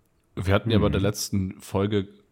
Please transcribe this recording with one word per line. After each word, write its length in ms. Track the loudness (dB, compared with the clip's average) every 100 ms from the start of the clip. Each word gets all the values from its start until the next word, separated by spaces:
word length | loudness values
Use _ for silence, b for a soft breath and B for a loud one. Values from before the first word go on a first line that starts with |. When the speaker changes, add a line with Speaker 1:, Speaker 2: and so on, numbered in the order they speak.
| _ _ _ -6
Speaker 1:
Wir 180 | 0
hatten 160 | 0 2
ja 100 | 2
bei 100 | 2
der 100 | 2
Speaker 2:
Mhm. 60 | 0
Speaker 1:
letzten 560 | -2 -4 -2 -4 -6
Folge 480 | -6 -2 0 -2 -4 -10 _